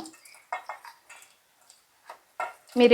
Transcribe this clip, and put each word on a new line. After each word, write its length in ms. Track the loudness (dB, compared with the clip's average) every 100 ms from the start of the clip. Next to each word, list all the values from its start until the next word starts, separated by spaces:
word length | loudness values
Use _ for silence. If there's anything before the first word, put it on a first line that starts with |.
| 2 -8 -20 -20 -12 -12 -12 -16 -18 -20 -20 -20 -20 -20 -20 -20 -20 -20 -20 -20 -20 -20 -16 -10 -10 -10 -4 6
మీరు 140 | 10